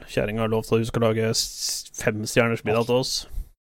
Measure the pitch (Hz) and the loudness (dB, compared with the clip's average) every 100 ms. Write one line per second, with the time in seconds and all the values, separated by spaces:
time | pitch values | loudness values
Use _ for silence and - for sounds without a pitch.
0 | - - 110 110 113 113 110 113 113 120 | -4 -2 -2 0 0 0 2 2 2 2
1 | 117 110 110 113 - - - - - - | 2 2 0 0 -2 -4 -6 -6 -8 -4
2 | - 107 107 127 117 117 107 113 113 123 | -2 -2 0 2 4 2 0 2 4 2
3 | 131 - - - - _ | 2 -4 -6 -8 -8 _